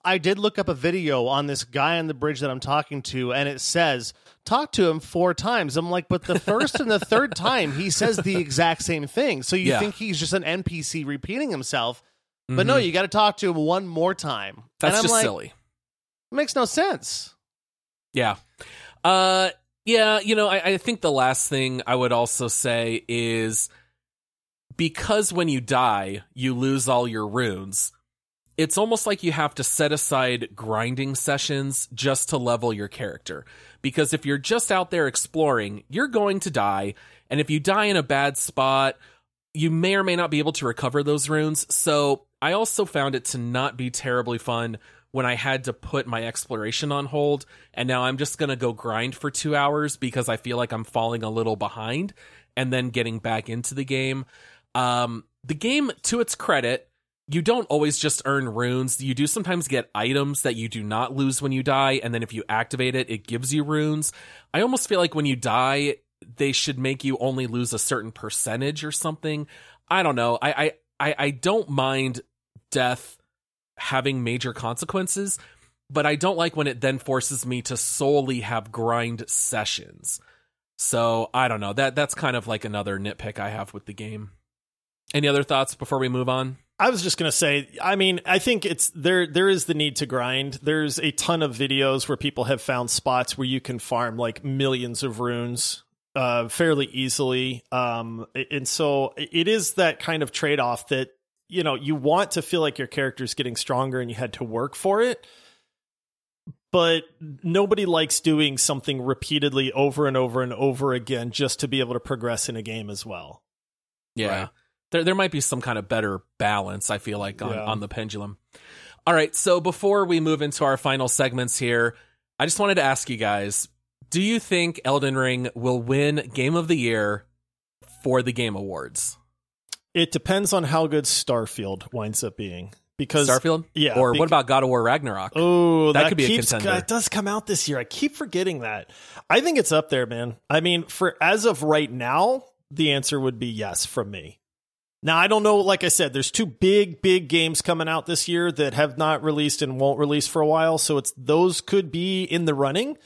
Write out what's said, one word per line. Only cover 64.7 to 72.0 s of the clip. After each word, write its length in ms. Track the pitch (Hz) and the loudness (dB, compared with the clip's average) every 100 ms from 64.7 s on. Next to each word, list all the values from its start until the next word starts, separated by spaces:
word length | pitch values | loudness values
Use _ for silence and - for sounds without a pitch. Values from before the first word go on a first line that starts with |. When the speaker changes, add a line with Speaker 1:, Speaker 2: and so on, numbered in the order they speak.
| 254 - | 0 0
Speaker 2:
feel 100 | 190 | 2
like 140 | 175 | 2
when 120 | 156 147 | 2 0
you 100 | 123 | 0
die, 600 | 123 113 131 139 143 - _ _ - 120 | 2 2 2 2 0 -4 _ _ -20 -2
they 160 | 139 | 0
should 260 | 135 - 131 | 0 -2 -2
make 240 | 131 135 | -2 -2
you 140 | 135 135 | -2 0
only 280 | 127 131 127 | -2 -2 -2
lose 260 | 120 120 | -2 -2
a 60 | 113 | -2
certain 340 | - 127 110 | -2 -2 -4
percentage 720 | - 107 - 117 113 139 151 | -12 -8 -4 -4 -2 -4 -4
or 80 | 151 | -6
something. 540 | - 160 156 156 151 147 - - - _ | -4 -4 -4 -6 -6 -8 -14 -20 -20 _
I 140 | 185 | 2
don't 140 | 170 127 | 2 2
know. 220 | 117 117 | 2 2
I, 100 | 139 | 0
I, 200 | 143 151 - _ _ | 2 0 -2 _ _
I, 140 | 143 143 | -2 0
I 120 | 143 | -2
don't 400 | 135 180 220 180 | 0 0 0 0
mind 500 | 139 131 135 | 0 0 0